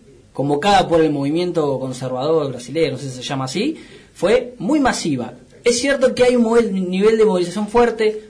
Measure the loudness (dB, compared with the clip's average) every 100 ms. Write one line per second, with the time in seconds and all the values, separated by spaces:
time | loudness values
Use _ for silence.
0 | -20 -20 _ -6 -2 0 2 2 4 2
1 | 2 0 -2 -2 -2 -2 -2 -2 -6 -8
2 | -6 -4 0 0 -2 -6 -8 -2 -2 -2
3 | -10 -10 -8 -6 -6 -4 -4 -6 -12 -20
4 | -20 -4 0 0 0 -8 -2 0 0 -2
5 | -4 -4 -6 -12 -20 -6 -2 0 0 2
6 | 2 2 2 4 4 4 2 0 -2 2
7 | 4 4 4 2 -2 -4 -2 2 2 2
8 | 0 -2 -10